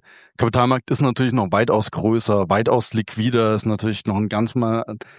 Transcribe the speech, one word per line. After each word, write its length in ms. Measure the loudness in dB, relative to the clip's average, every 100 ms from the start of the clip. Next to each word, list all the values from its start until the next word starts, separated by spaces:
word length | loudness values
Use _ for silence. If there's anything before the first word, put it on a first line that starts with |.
| -2 -20 -16 -2
Kapitalmarkt 540 | 0 2 2 2 -2
ist 100 | 0
natürlich 320 | 0 2 0
noch 200 | 2 0
weitaus 400 | 2 2 2 0
größer, 580 | -2 0 0 2 0 2
weitaus 440 | 0 2 2 0
liquider, 600 | -4 -4 -2 0 2 2
ist 100 | 0
natürlich 420 | -2 -2 -4 -4 -4
noch 100 | -2
ein 120 | -2
ganz 280 | -2 -2 -2
mal 280 | -2 -2 -4 -12 -14